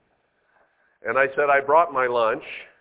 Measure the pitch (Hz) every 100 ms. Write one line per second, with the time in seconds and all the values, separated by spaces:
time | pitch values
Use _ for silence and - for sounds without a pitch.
0 | _ _ _ _ _ _ _ _ _ _
1 | 110 127 135 147 143 139 139 156 170 135
2 | 127 123 113 143 - - - _